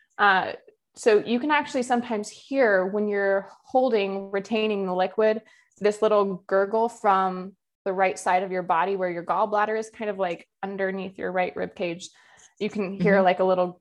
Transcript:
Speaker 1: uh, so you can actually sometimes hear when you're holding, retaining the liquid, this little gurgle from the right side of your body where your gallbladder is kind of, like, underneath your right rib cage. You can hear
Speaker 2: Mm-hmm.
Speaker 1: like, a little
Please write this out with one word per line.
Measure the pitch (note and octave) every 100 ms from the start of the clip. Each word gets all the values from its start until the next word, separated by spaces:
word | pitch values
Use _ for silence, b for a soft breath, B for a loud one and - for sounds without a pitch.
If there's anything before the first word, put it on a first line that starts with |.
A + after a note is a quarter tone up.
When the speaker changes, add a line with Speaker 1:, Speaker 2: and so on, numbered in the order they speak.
| b -
Speaker 1:
uh, | G#3 F#3 - - _ _ _ -
so | A#3+ G#3
you | - A#3+
can | D4+
actually | D4 D4 C4
sometimes | B3 A#3+ A#3+ G#3+ G#3
hear | - - C4+ A3+ F#3+ F#3
when | G#3 G#3
you're | G3+ G3 G3 F#3+ -
holding, | _ C4 C4 A3 G3 G3 G3
retaining | G3 G3 A3 G#3+ G3+
the | F#3+
liquid, | F3+ F#3 - A3 A3 - b b b
this | G3+ G#3
little | A3 G#3 G3 F#3 -
gurgle | G3 G3+ A3 A#3
from | A#3 G#3 F#3+ F#3+ F#3 F#3+ - _ _ G3
the |
right | F#3 F#3+ -
side | G3 F3+
of | G3
your | F#3
body | F3 E3 F#3 G3
where | F3+
your | E3+
gallbladder | E3+ F3 G#3+ G#3 G#3 A3
is | A3
kind | - G#3
of, | F#3+
like, | F3+ E3+ - _
underneath | G3 F#3+ F#3+ F#3+ F#3+ -
your | F#3
right | F#3 F3+
rib | F3+ F3+ -
cage. | F3 F3 - _ b b b b
You | G#3
can | G#3 F#3+ G3
hear | G3+
Speaker 2:
Mm-hmm. | G3
Speaker 1:
like, | F#3 F#3
a |
little | F#3 F3+ F3+ -